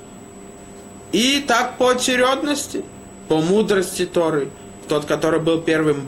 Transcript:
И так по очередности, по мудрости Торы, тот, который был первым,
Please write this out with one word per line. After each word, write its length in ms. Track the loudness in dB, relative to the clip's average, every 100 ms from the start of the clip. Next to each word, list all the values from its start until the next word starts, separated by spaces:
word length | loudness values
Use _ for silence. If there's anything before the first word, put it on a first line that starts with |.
| -20 -20 -20 -18 -18 -18 -18 -18 -18 -18 -2
И 280 | 2 2 2 2
так 300 | 2 2 2
по 140 | 2
очередности, 920 | 4 2 4 4 2 -2 -4 -4 -8 -8 -16 -18 -18 0
по 100 | 2
мудрости 680 | 4 2 4 2 0 -2 -2
Торы, 440 | 2 2 0 -2 -8 -18 -18 -2
тот, 160 | -2 0
который 340 | 0 2 2
был 220 | 2 2
первым, 400 | 2 2 2 0